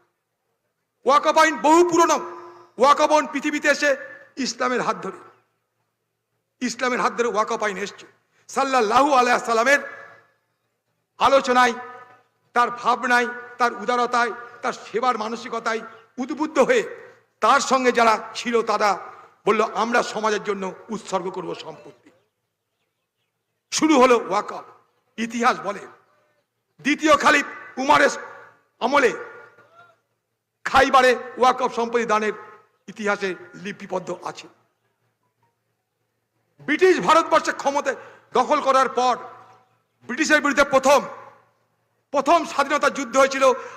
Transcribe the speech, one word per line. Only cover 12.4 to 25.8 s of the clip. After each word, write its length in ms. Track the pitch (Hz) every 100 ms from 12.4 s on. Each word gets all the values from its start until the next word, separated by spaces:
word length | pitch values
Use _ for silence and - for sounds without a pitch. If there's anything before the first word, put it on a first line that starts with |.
| _
তার 180 | 240 240
ভাবনায়, 560 | - 208 240 254 240 233 - - -
তার 160 | 240
উদারতায়, 580 | 233 208 247 240 240 233 185 - -
তার 120 | 254
সেবার 440 | - - 214 254 233
মানসিকতায় 640 | 214 233 254 226 233 226 220 - _ -
উদ্বুদ্ধ 420 | 254 294 311 -
হয়ে 520 | 226 247 170 - - _ _ _
তার 200 | 220 269
সঙ্গে 320 | - 262 247
যারা 380 | 226 233 214 - -
ছিল 260 | 240 233
তারা 380 | 226 208 208 180 - - - _ -
বলল, 160 | 214 220
"আমরা 300 | 185 226 240
সমাজের 400 | - 214 214 208
জন্য 300 | 202 202 190 - -
উৎসর্গ 400 | 208 - 185 180
করব 260 | 180 165 165
সম্পত্তি।" 560 | 147 151 - - _ _ _ _ _ _ _ _ _ _ _ _ _ _ _ _ _
শুরু 300 | - 311 285
হলো 240 | 254 233 160
ওয়াকফ। 340 | 196 202 185 - _ _ _ _ -
ইতিহাস 420 | 226 240 247 196
বলে 200 | 196 202